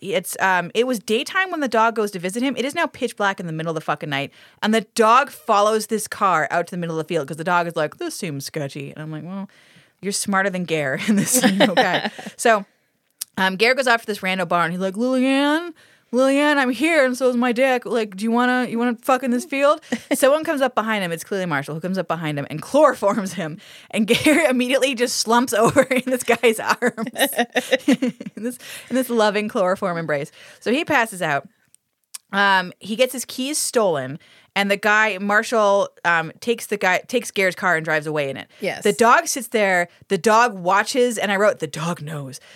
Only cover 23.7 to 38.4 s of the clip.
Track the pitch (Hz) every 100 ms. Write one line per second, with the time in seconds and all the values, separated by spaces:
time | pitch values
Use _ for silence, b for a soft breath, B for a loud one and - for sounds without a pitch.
23.7 | B B - 214 240 311 311 302 262 247
24.7 | 269 269 240 240 - 214 240 254 208 233
25.7 | 277 254 254 254 254 - 226 240 220 110
26.7 | - 247 - 226 - 277 - 240 247 -
27.7 | 262 - 254 247 - - - 226 247 B
28.7 | B B 247 247 233 214 208 214 233 180
29.7 | 190 196 170 165 147 151 B B B 202
30.7 | 262 339 285 226 180 165 139 - _ _
31.7 | _ _ _ _ - _ 196 202 190 180
32.7 | - - 220 254 254 - - 262 302 -
33.7 | 247 202 147 131 143 b b b 196 196
34.7 | 196 214 214 214 185 202 208 220 226 208
35.7 | 202 - - 175 170 160 - - 233 -
36.7 | 202 185 180 - 247 - - 190 175 190
37.7 | 160 165 156 151 151 139 135